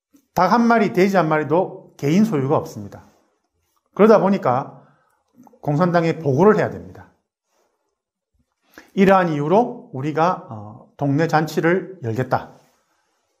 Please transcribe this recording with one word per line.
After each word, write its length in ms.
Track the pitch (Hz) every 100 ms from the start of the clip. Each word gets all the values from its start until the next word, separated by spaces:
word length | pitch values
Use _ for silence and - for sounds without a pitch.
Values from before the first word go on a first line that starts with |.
| _ _ _
닭 180 | - 180
한 140 | 233 233
마리, 260 | 233 196
돼지 240 | 180 196 190
한 140 | 160
마리도 640 | 156 143 160 190 - - -
개인 280 | 139 175 220
소유가 320 | 147 131 139
없습니다. 460 | - 110 101 92 - _ _ _ _ _ _ _ _
그러다 260 | - 214 202
보니까 640 | 185 190 135 123 139 - _ _ _ _ _ _ - _
공산당에 560 | - 147 180 170 165 160
보고를 400 | 139 131 202 175
해야 140 | 120
됩니다. 400 | 95 90 - - _ _ _ _ _ _ _ _ _ _ _ _ _ _ _ _ - - -
이러한 340 | 190 190 175
이유로 640 | 147 147 196 240 - -
우리가, 540 | 127 147 151 170 180 -
어, 420 | 107 104 113 - -
동네 300 | 143 139 160
잔치를 720 | 156 160 - 165 185 180 -
열겠다. 520 | 117 110 127 123 - - _ _ _ _ _ _ _ _